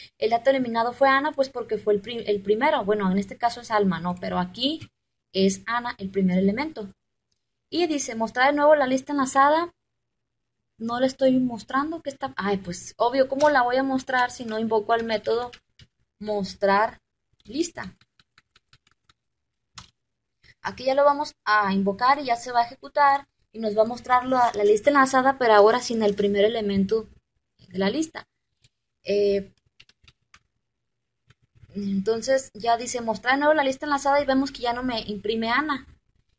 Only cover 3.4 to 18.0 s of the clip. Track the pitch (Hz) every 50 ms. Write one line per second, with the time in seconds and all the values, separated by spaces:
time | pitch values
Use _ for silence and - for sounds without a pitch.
3.4 | 240 233 233 240 233 - 220 208 202 190 165 160 170 180 180 180 190 185 180 180
4.4 | 180 180 - 233 254 285 320 320 - - _ _ _ _ _ _ _ _ - 190
5.4 | 190 196 190 190 - 226 233 240 240 240 - - 196 190 190 196 190 180 180 185
6.4 | 196 196 208 254 302 320 - 226 208 190 - _ _ _ _ _ _ _ _ _
7.4 | _ _ _ _ _ - 285 320 349 320 302 277 - 254 226 226 226 220 - 247
8.4 | 254 285 294 294 294 302 311 294 262 254 262 262 269 - 285 285 262 262 - 269
9.4 | 269 294 311 330 349 339 _ _ _ _ _ _ _ _ _ _ _ _ _ _
10.4 | _ _ _ _ _ _ _ - 226 226 233 247 262 262 262 - 269 262 254 262
11.4 | 254 247 233 208 - - 254 269 294 320 330 320 - 285 269 - 269 262 - -
12.4 | 190 202 202 196 - 175 175 - - - - - 226 240 262 269 262 262 269 269
13.4 | 302 302 294 254 240 240 247 262 269 269 262 262 - - 262 247 247 240 - -
14.4 | 247 220 220 220 226 220 226 214 208 226 233 233 226 226 220 214 - - 226 233
15.4 | 247 240 - - _ _ _ _ - _ _ _ _ _ _ - 202 214 208 202
16.4 | 190 190 - - 202 196 196 202 226 226 - _ _ _ _ _ _ _ _ _
17.4 | _ 202 233 302 339 - - - 208 185 - _